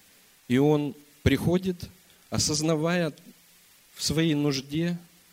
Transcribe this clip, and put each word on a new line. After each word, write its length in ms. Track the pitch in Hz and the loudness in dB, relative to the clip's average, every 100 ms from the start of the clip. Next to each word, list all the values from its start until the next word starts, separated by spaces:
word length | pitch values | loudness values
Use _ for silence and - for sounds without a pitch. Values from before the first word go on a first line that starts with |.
| _ _ _ _ - | _ _ _ _ -2
И 80 | 123 | 2
он 360 | 147 151 147 - - _ | 4 2 0 -8 -18 _
приходит, 680 | 131 135 - 180 185 175 - - _ _ _ | 0 2 2 0 -2 -6 -12 -20 _ _ _
осознавая 840 | 107 127 151 156 156 165 180 160 139 - - _ _ _ _ _ - | -4 -2 -2 0 0 0 0 -2 -6 -16 -20 _ _ _ _ _ -10
в 80 | |
своей 320 | - 147 165 147 | -4 0 2 2
нужде, 640 | 147 135 135 156 170 175 - _ _ | 0 -2 -4 -4 -2 -4 -10 _ _